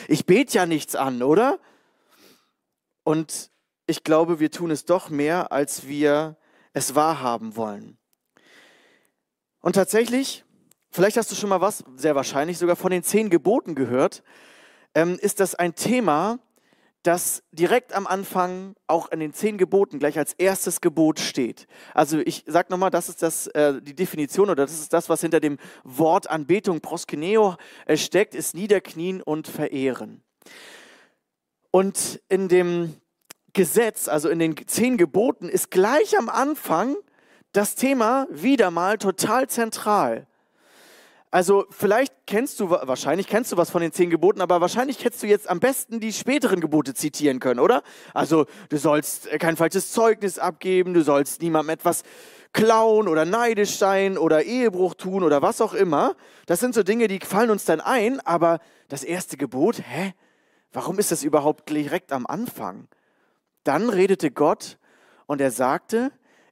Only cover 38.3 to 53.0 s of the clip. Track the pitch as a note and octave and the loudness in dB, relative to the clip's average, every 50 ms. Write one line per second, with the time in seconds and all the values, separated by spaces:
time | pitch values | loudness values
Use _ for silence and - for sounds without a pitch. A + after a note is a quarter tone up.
38.3 | - D3 F3 C4 C#4 A#3 G3+ F3+ E3+ E3+ F3+ G3 A3 G#3 G#3 F#3+ F#3 - - G#3+ | -6 -2 0 2 4 4 4 2 2 0 0 0 0 0 0 -2 -2 0 0 0
39.3 | G#3+ B3+ C4+ - - A#3 A3+ A3 - - - G#3+ G#3 G3 D3+ A#2+ A2+ - - _ | 0 0 0 -2 -2 -4 -4 -4 -4 -6 -2 0 2 2 2 2 0 -4 -6 _
40.3 | _ _ _ _ _ _ _ _ _ _ - - - - - _ _ _ _ _ | _ _ _ _ _ _ _ _ _ _ -20 -20 -20 -20 -20 _ _ _ _ _
41.3 | - F3+ F3+ F3 G3+ G3+ - - - - G3+ G3 G#3 A#3+ C#4 C4+ _ _ _ - | 0 2 4 4 4 2 2 -2 -4 -2 2 2 4 2 2 0 _ _ _ -4
42.3 | F#3+ G#3+ C4+ - - - G#3 E3 F3 C3 C3 C3 B2+ - - C#3 D#3 F#3+ F#3+ - | -2 -2 -2 -2 -4 -4 -2 0 0 0 0 -2 -4 -4 -2 -2 -2 -2 -2 -2
43.3 | F#3+ A3 B3 - G#3 F3 E3 - - F3 E3+ D#3+ - - F3 F3 E3 D#3+ E3 G3 | -2 -2 -2 0 0 0 0 0 0 -2 -2 -2 0 0 0 0 2 2 2 2
44.3 | A3 G3+ F3+ E3+ F3+ F3 E3+ F3 F#3 A3+ C4 C#4+ B3+ - - A#3+ - - - G#3 | 2 2 2 2 2 2 2 0 0 0 -2 -2 -4 -4 -4 -4 -4 -2 0 2
45.3 | G#3 G3 - - F3+ E3+ A3+ C4 C4+ - - - A3 A3+ G#3+ A3 G3 - - B3 | 2 2 0 -2 -2 0 0 0 0 -2 -6 -8 -8 -6 -6 -6 -6 -6 -2 -2
46.3 | C4+ D4 B3+ G#3 F#3+ F3+ D#3+ D3+ D3+ D#3 C3+ C#3 B2+ - D#3 D3+ - - D3 C#3+ | 0 0 0 0 0 0 0 0 0 0 0 -2 -4 -6 -6 -6 -4 0 0 0
47.3 | B2+ B2+ - C3 B2 B2 D3 G#3+ B3 C#4+ - - - - - - - - C3+ C3+ | 0 0 0 0 2 4 4 4 4 2 0 -6 -14 -20 -18 -8 -4 -4 0 2
48.3 | D#3+ D#3 C#3 - - - - - D3+ D3 D3 D#3 D3 D3 - - - - - - | 2 2 2 0 -4 -18 -10 -6 -4 -2 0 2 2 2 0 -4 -8 -10 -8 -6
49.3 | D3+ D3+ F3 E3 E3 D#3+ E3 E3 - F#3+ - - - A#3 A3+ A3+ G#3+ - G3+ F#3+ | -6 -4 -2 -2 0 0 0 0 0 -2 -4 -4 0 2 2 2 2 2 -2 -6
50.3 | - - D#3+ F3+ E3 - - F#3 F#3 F#3 F3+ F3+ F3+ E3+ D3+ D3 C#3+ C#3 C#3+ - | -6 -4 -6 -6 -6 -6 -4 0 0 2 2 2 2 2 4 4 4 2 2 0
51.3 | - - E3 E3+ D#3+ D#3 D3 D#3 D#3+ - - F3 D#3+ - - - - - - - | -4 -6 -4 -2 0 0 0 -2 -4 -2 0 -2 -2 -2 -4 -12 -18 -20 -20 -20
52.3 | - - - _ - - G#3+ A3+ A3 A3 A3+ A3+ G#3+ G#3+ | -20 -20 -18 _ 0 2 4 4 6 6 6 6 4 4